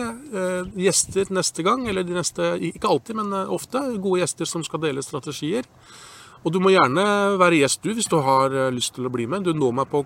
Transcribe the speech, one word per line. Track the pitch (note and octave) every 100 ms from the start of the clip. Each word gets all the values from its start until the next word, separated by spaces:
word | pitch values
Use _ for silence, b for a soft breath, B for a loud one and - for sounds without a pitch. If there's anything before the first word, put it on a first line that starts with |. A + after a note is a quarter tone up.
Eh, | A#3 A3+ D4 G3+ F#3 F3+ F#3 G3+ F#3
gjester | - - F#3+ F#3+ F#3
neste | E3 -
gang, | E3+ B3+ A#3+
eller | F#3+ F3
de | F3
neste, | D#3+ - E3+ F3 F3
ikke | - G#3+
alltid, | D3+ - A3
men, | G#3 G3
eh, | F#3+
ofte, | F3+ - B3+ C#4 A3
gode | F#3+ F3+
gjester | E3+ - E3
som | E3+
skal | D#3+ D#3
dele | D#3 C3+ -
strategier. | D3 D3+ C3+ D3+ G#3+ - B B B B B B B
Og | -
du | F3
må | F#3+
gjerne | F#3 C#3 C#3+ G#3 G3+ G3+ G3
være | F3+ E3
gjest | C#3 -
du, | E3+
hvis | A3+ -
du | E3
har, | C3+ C3+ C3+
eh, | C3+ C3
lyst | B2 - -
til | B2
å |
bli | B2 A#2
med. | F#3
Du | F3+
når | D#3 C3
meg | A#2+ C3+
på | D3